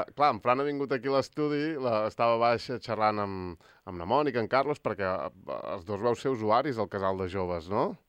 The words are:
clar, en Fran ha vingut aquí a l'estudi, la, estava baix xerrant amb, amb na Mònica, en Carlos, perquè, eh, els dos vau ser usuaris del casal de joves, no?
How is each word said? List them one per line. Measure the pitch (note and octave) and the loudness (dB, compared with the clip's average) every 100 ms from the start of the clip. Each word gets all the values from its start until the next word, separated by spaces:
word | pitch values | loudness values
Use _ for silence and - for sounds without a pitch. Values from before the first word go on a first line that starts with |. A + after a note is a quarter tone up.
| - - | 0 2
clar, | D3 | 2
en | A2 | 2
Fran | B2 B2+ | 2 2
ha | C#3+ | 2
vingut | C#3+ C3+ C3+ | -2 -2 -2
aquí | B2+ | 0
a | C#3 | 0
l'estudi, | C3 - D3+ D3 D3+ D3+ | 0 -2 -2 0 -2 -2
la, | B2+ G#2+ G#2+ | 0 2 0
estava | - A#2 A#2 | 2 2 4
baix | A#2 A#2 - A#2+ | 4 2 -2 -8
xerrant | - G#2+ G#2+ G#2 | -4 2 2 2
amb, | G2+ F#2+ F2+ E2+ _ _ - | -2 -4 -6 -10 _ _ -12
amb | F2+ | -8
na | F2 | 0
Mònica, | C3 D3 A#2+ | 2 2 0
en | G#2+ | 0
Carlos, | B2+ C#3 D3 | 2 0 -2
perquè, | B2+ G2+ F#2+ | -4 -2 -2
eh, | F#2 C#2+ F#2 - B1 A#1+ F#2+ | -2 -4 -10 -10 -8 -6 -10
els | E2+ | -6
dos | G2+ | -2
vau | A#2+ A#2 | 0 0
ser | C#3 | 0
usuaris | B2+ G#2+ A2+ D3 A2+ | 0 2 2 2 -2
del | G2+ | -4
casal | G2+ F#2+ F#2+ | -2 -2 0
de | F#2 | -2
joves, | G2 F2+ F2 E2 | -2 -2 -4 -2
no? | G#2+ F#3 F#3+ | 0 0 -4